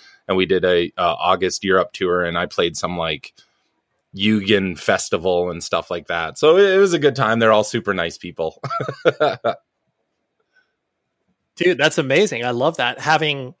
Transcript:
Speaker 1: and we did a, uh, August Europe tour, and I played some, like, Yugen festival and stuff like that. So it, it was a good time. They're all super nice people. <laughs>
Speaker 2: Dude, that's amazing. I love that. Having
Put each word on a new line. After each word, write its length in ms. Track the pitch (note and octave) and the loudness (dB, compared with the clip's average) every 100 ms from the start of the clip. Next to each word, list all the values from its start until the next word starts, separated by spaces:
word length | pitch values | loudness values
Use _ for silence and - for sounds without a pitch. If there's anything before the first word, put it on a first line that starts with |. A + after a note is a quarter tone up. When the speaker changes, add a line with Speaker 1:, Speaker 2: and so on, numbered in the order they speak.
| - _ - | -20 _ -2
Speaker 1:
and 100 | F#2+ | 0
we 100 | F2+ | 2
did 180 | F#2 | 2
a, 280 | F2+ F2 E2+ - | 2 2 0 -2
uh, 160 | F2 D#2 | -2 0
August 460 | F2 F#2 F#2 - | 0 0 0 -2
Europe 300 | G2 F#2 - | 0 0 0
tour, 320 | - F#2 F2+ | -4 -2 0
and 120 | F2 E2+ | -2 -4
I 100 | F2+ | -4
played 300 | - F2 D#2 | -2 -2 -2
some, 200 | F2 F2 | -6 -4
like, 380 | E2 D#2 - - _ _ _ _ _ _ _ | -4 -6 -10 -20 _ _ _ _ _ _ _
Yugen 640 | F#2+ G#2 G#2+ G2 G2+ F#2+ E2 | -4 0 0 2 2 2 -2
festival 760 | - F#2+ - F#2+ F2+ F2 F2+ | -2 -2 0 -2 0 0 0
and 100 | E2+ | -4
stuff 260 | - E2+ - | -4 -4 -4
like 200 | F2 D#2+ | -8 -6
that. 280 | E2+ E2 - | -6 -6 0
So 200 | D3+ F3+ | 4 6
it, 180 | G3+ | 4
it 40 | F#3+ | 4
was 140 | G3 | 2
a 60 | E3+ | 2
good 160 | C#3+ | 0
time. 240 | B2+ A2 A#2 | 2 0 2
They're 140 | A2+ | 4
all 100 | G#2+ | 4
super 320 | G#2+ A#2+ G#2 | 2 -2 -2
nice 240 | F#2+ E2+ - | -2 -4 -8
people. 420 | F2+ E2+ D#2+ - C#3 E5+ - - | -12 -6 -6 -6 -8 -8 -8 -2
<laughs> 360 | E3 - D3 - A#2+ - _ _ _ _ _ _ _ _ _ _ _ _ _ _ _ _ _ _ _ | 0 2 0 0 -4 -6 _ _ _ _ _ _ _ _ _ _ _ _ _ _ _ _ _ _ _
Speaker 2:
Dude, 240 | - F3+ B2 | -2 0 2
that's 200 | D3+ - | 0 0
amazing. 460 | C3+ C#3+ G#3+ A#2+ | 0 2 2 0
I 60 | A#2+ | -4
love 280 | A#2+ C#3+ E3 | 0 0 0
that. 200 | A#2+ B2 | -4 -2
Having 560 | C#3+ D#3 D3+ C#3 B2+ - | 0 0 0 -4 -10 -12